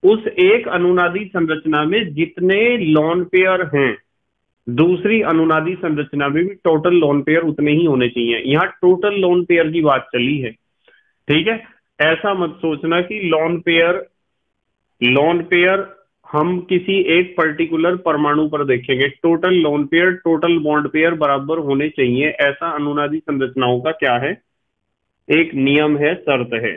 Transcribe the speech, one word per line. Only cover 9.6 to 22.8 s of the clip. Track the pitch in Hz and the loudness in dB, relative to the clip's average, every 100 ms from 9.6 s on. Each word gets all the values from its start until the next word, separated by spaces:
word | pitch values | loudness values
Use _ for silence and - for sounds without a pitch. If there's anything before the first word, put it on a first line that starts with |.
| 160 | 2
की | 165 | 0
बात | 151 135 - | 2 0 -2
चली | 127 123 147 | -4 -2 -2
है, | 123 | -6
ठीक | 110 _ _ _ _ _ _ - 147 202 | -10 _ _ _ _ _ _ -2 0 0
है। | 226 - _ _ _ | -4 -8 _ _ _
ऐसा | 151 165 208 196 | 0 2 -2 -2
मत | 170 - | -4 -4
सोचना | 165 156 165 170 | -4 -4 -2 -2
कि | 180 214 | -2 -4
lawn | 185 160 160 170 | -2 0 0 -2
pair, | 175 165 165 180 - _ _ _ _ _ _ _ _ _ | 0 2 2 0 -6 _ _ _ _ _ _ _ _ _
lawn | 123 131 151 175 | 0 2 2 0
pair | 170 175 180 190 190 - _ _ - | 0 0 2 0 -4 -14 _ _ -6
हम | 151 160 180 | -2 -2 -2
किसी | 175 180 180 196 180 | -2 -2 0 -2 2
एक | 165 180 180 | 2 0 -2
particular | 160 151 165 160 170 180 | -2 -2 -4 0 0 -2
परमाणु | 175 147 147 147 151 | -2 0 0 0 -2
पर | 151 139 | -4 -2
देखेंगे। | 123 127 131 135 | -2 -2 -2 -2
Total | - 170 165 180 185 | -2 0 0 2 2
loan | 151 147 139 | 2 0 0
pair, | 165 180 | 2 2
total | 180 - 160 170 170 | 0 -2 0 2 0
bond | 151 151 147 | 0 0 0
pair | 156 160 170 | 0 0 0
बराबर | 151 139 139 165 | 0 0 -2 -4
होने | 147 139 151 | -2 -2 -2
चाहिए, | 147 127 123 147 | -2 0 0 -2
ऐसा | - 143 139 170 | 0 -2 -2 -6
अनुनादी | 151 | -4